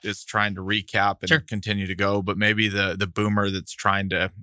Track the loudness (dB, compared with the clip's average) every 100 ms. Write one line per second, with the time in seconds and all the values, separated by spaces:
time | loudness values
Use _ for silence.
0 | -8 -6 -4 0 0 -2 -2 -2 0 2
1 | 2 0 2 2 2 -6 -2 -2 -2 0
2 | 2 2 0 2 2 4 2 2 0 0
3 | -2 0 2 2 2 -2 -6 -2 0 0
4 | 0 0 -2 -4